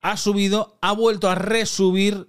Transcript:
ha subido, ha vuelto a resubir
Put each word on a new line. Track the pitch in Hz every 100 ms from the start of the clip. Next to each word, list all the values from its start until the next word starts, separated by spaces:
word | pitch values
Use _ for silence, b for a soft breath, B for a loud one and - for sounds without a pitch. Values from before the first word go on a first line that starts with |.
ha | 170 202
subido, | 208 202 202 202 - _
ha | 180
vuelto | 208 226 214 190
a |
resubir | 180 - 226 220 - 190 185 202 202